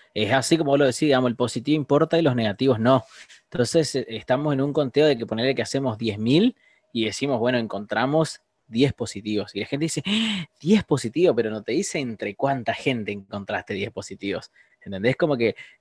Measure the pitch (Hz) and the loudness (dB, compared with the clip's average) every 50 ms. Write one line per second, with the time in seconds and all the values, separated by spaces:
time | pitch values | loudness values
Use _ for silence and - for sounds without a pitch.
0 | _ _ _ 104 107 101 123 135 127 - 170 160 160 139 139 143 143 131 120 - | _ _ _ -2 0 2 2 0 2 2 2 2 4 2 4 4 4 2 2 2
1 | 156 151 135 127 127 123 113 - 123 117 - 123 113 143 151 156 139 - 143 147 | 2 2 4 4 2 0 0 0 -2 -2 -2 -4 -2 0 0 0 2 2 2 2
2 | 160 156 - 165 170 147 123 120 113 107 98 - 131 135 127 110 113 123 135 127 | 4 2 2 2 2 2 2 2 0 -2 -2 0 2 2 2 4 4 4 4 4
3 | - - - - - - - - _ _ - - 120 - - 165 151 - - 135 | 2 -2 -12 -20 -20 -20 -20 -20 _ _ -2 -2 0 2 2 0 0 0 -2 -6
4 | 120 - 113 110 - - 127 135 147 151 147 131 135 147 139 151 143 127 - 139 | -6 -6 -10 -10 -2 0 0 0 2 0 0 0 0 0 0 0 -2 0 2 4
5 | 151 151 143 113 117 95 110 110 120 131 135 123 113 - - 135 139 131 110 107 | 4 4 4 2 -2 -4 -4 0 0 0 0 -2 -4 -2 -4 -2 -2 -2 -4 -2
6 | 117 110 101 104 107 117 135 165 214 254 - _ _ _ _ _ _ _ - 117 | -4 -4 -4 -2 0 2 4 4 4 2 0 _ _ _ _ _ _ _ -4 -2
7 | 110 107 101 - 135 143 135 - 113 123 127 120 113 104 - 98 104 - 107 110 | -2 -2 -2 -4 -2 -2 -2 0 0 0 0 0 -2 -4 -6 -10 -8 -4 -2 0
8 | 120 131 147 160 160 - - - _ _ _ _ _ _ 110 113 135 139 - - | 0 2 2 2 0 0 -4 -10 _ _ _ _ _ _ 0 2 2 2 2 -2
9 | 123 - - 101 107 104 107 104 98 - - 98 107 - 143 139 156 160 - 160 | -6 -8 -8 -8 -6 -4 -4 -4 -4 -4 -6 -8 -6 -6 -4 -4 -4 -4 -4 -4
10 | - 190 208 220 226 220 208 190 165 - _ _ - 156 214 208 170 - 156 135 | -4 -2 -2 0 0 -2 -2 -6 -8 -10 _ _ 0 2 2 2 4 2 0 0
11 | - 113 - 156 180 175 123 117 110 107 107 107 101 - 117 156 - - - 165 | 0 -4 0 2 2 2 4 2 0 -2 -4 -6 -6 -2 -2 -2 -2 -2 -4 -6
12 | 139 120 110 - 107 104 98 - - 139 139 131 110 - - - - 147 131 117 | -6 -6 -6 -6 -8 -8 -4 -2 -2 -2 -2 -2 -4 -4 -6 -2 -2 -2 -2 -2
13 | 104 101 104 101 98 - 104 104 98 - 107 92 - - 104 101 101 101 - - | -4 -6 -8 -8 -10 -10 -10 -10 -8 -6 -8 -8 -6 -6 -6 -6 -6 -6 -8 -10
14 | 98 - 98 - - 98 92 87 - - _ _ _ _ _ _ - - 98 95 | -12 -12 -12 -8 -6 -6 -6 -6 -8 -12 _ _ _ _ _ _ -12 -10 -8 -2
15 | 101 120 135 - 180 156 143 120 117 107 - - - - _ _ | 0 0 2 2 2 0 2 2 0 0 -2 -4 -10 -20 _ _